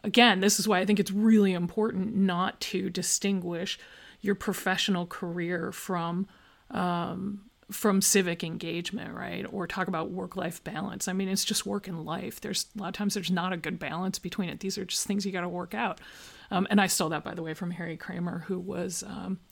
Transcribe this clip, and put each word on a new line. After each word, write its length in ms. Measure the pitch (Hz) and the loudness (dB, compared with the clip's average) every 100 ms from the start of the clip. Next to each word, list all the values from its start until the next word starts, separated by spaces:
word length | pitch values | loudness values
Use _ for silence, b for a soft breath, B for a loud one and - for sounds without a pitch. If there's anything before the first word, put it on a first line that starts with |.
again, 380 | 214 233 240 190 | 2 8 8 8
this 180 | 196 202 | 6 4
is 80 | 208 | 4
why 140 | 185 | 4
I 40 | |
think 140 | 190 208 | 4 4
it's 140 | 190 | 4
really 400 | 196 220 220 196 | 4 8 8 8
important 640 | 180 175 - 214 185 196 202 | 4 0 2 0 0 0 4
not 440 | 190 175 185 - | 4 4 0 -2
to 280 | - 185 190 | -4 -2 -2
distinguish 880 | 180 - - 202 190 175 170 190 - B B B B | -2 0 2 2 0 -2 -4 -4 -8 B B B B
your 140 | 202 | -2
professional 720 | 196 - 185 190 185 - 185 175 | 0 0 -2 0 0 2 0 -2
career 640 | - 175 170 170 175 175 | -6 -6 -2 -2 -2 -2
from, 560 | - - 180 170 175 196 b b b b | -6 -4 -2 0 -2 -2 b b b b
um, 680 | - 180 175 170 185 196 202 202 _ - | -2 0 0 -2 -4 -6 -8 -12 _ -14
from 300 | - 220 196 | -2 2 4
civic 420 | 196 196 180 170 | 4 4 2 0
engagement, 720 | 170 170 165 170 175 196 - | -4 -6 -6 -4 -4 -6 -8
right? 320 | - 196 - - | -8 -8 -6 -6
Or 140 | 196 170 | -6 -4
talk 180 | - 180 | -4 -2
about 240 | 170 160 | -2 -4
work-life 540 | 180 185 196 170 165 | -4 -6 -4 -4 -6
balance. 420 | - - - - - | -8 -6 -6 -4 -2
I 60 | |
mean, 160 | 190 190 | 0 0
it's 160 | 196 | 0
just 220 | - 208 196 | 0 -2 -2
work 200 | 202 190 | -4 -4
and 180 | 165 | -8
life. 360 | 160 175 214 - | -6 -6 -6 -8
There's 260 | 208 196 - 208 | -6 -4 -6 -6
a 60 | |
lot 60 | 185 | -6
of 60 | |
times 200 | 185 208 | -2 -2
there's 160 | 202 165 | 0 0
not 220 | 180 185 | 0 0
a 40 | 175 | -2
good 220 | 151 175 | -4 -6
balance 400 | 143 160 190 - | -4 -4 -4 -4
between 300 | 175 - 175 | -6 -4 -4
it. 100 | - | -4
These 180 | 190 196 | -6 -6
are 80 | |
just 220 | 196 - - | -4 -4 0
things 180 | 202 | 0
you 60 | 196 | 0
gotta 160 | 180 175 | -2 -4
work 260 | 175 180 | -4 -6
out. 260 | 214 226 - B B B B B | -2 -2 -4 B B B B B
Um, 160 | 180 190 | 0 4
and 100 | 208 | 4
I 60 | 190 | 4
stole 240 | - 165 | 2 0
that, 140 | 160 | -2
by 100 | - | -4
the 80 | 175 | -6
way, 100 | 160 | -6
from 180 | 156 175 | -6 -6
Harry 240 | 175 170 160 | -6 -8 -8
Kramer, 480 | - 180 175 170 160 | -8 -4 -4 -4 -4
who 120 | 180 | -4
was, 460 | 185 175 185 170 196 | -4 -4 -4 -6 -8
um, 320 | - 185 190 - | -8 -6 -6 -8